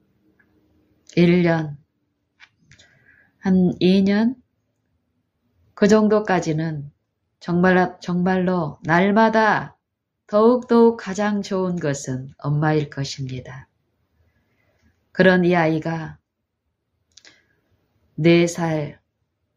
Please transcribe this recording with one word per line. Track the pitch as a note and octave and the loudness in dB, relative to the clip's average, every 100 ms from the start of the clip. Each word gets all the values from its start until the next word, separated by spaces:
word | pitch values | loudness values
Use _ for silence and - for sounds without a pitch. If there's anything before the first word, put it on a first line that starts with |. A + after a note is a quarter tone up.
| _ _ _ _ _ _ _ _ _ _ _ | _ _ _ _ _ _ _ _ _ _ _
일 | - F3 F3 | 0 2 4
년, | E3+ E3 D#3 D3 _ _ _ _ _ _ _ _ _ _ _ _ _ _ _ _ | 2 0 -4 -12 _ _ _ _ _ _ _ _ _ _ _ _ _ _ _ _
한 | F#3+ F#3 F3+ - | 0 2 2 2
이 | F3 G3 | 2 2
년? | G3 G3+ A3+ C4 _ _ _ _ _ _ _ _ _ _ _ _ _ | 2 2 0 -4 _ _ _ _ _ _ _ _ _ _ _ _ _
그 | - G#3 | -2 4
정도까지는 | G#3+ G#3+ G#3+ G#3+ F3+ E3 D3+ D#3+ D3+ C#3+ _ _ _ _ _ | 4 4 2 0 -2 -2 -4 -4 -6 -12 _ _ _ _ _
정말, | - F3 F#3 F3+ F3+ - | -6 0 2 2 0 -4
정말로 | - F3+ F3+ F#3 F3+ F#3 D3+ - | -6 -2 -2 0 -2 -2 -4 -8
날마다 | D3 E3 G3 G#3 A3+ A3 G#3+ D#3 C#3+ - _ _ _ _ _ | -2 0 2 2 2 2 0 0 -6 -16 _ _ _ _ _
더욱더 | G#3 A3 B3+ A#3+ A#3 A#3 A3+ | 2 2 2 0 4 4 2
가장 | - F#3+ G#3 G#3 | -8 -6 -4 -4
좋은 | G3 F#3+ F#3 F3 | -4 -4 -4 -4
것은 | D#3 C#3 - C3 C3+ - | -4 -6 -8 -10 -10 -10
엄마일 | C#3+ D3 D#3 D#3 D3 | -4 -2 0 0 -4
것입니다. | - C#3 - C3 C3 - C3 - _ _ _ _ _ _ _ _ _ _ _ _ _ _ | -8 -10 -10 -10 -10 -14 -18 -20 _ _ _ _ _ _ _ _ _ _ _ _ _ _
그런 | - F#3 F#3 | 2 4 4
이 | F3 | 2
아이가 | F3 D#3+ D#3+ E3 E3 D#3 D#3 _ _ _ _ _ _ _ _ _ _ - _ _ _ _ _ _ _ _ - | 2 0 -2 -4 -8 -10 -16 _ _ _ _ _ _ _ _ _ _ -20 _ _ _ _ _ _ _ _ -2
네 | D#3 E3+ E3+ | 2 4 2
살, | E3+ E3 D#3 - - _ _ _ _ _ | -2 -4 -4 -6 -12 _ _ _ _ _